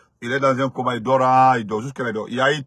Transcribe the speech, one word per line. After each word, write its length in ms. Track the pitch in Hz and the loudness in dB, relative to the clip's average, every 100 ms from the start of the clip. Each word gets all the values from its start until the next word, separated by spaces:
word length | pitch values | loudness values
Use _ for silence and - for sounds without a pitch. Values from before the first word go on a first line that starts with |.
| _ _ | _ _
Il 100 | 120 | -6
est 80 | 135 | -2
dans 180 | 135 127 | 0 0
un 120 | 135 | -2
coma, 260 | 127 123 123 | -4 -4 -4
il 60 | |
dort, 180 | 113 131 | 0 2
ah, 340 | 131 131 123 123 | 4 6 6 4
il 80 | 104 | 0
dort, 160 | 107 | -6
jusque-là, 280 | 131 135 120 | -6 -8 -6
il 40 | |
dort. 120 | 107 101 | -6 -6
Il 60 | 120 | -2
y 60 | |
a 120 | 135 | 0
eu 100 | 151 | -2